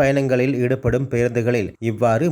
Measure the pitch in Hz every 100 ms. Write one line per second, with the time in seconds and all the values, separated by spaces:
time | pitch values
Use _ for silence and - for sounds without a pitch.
0 | 139 139 135 127 131 127 123 131 120 127
1 | 135 117 120 117 113 120 90 - 113 104
2 | 117 113 170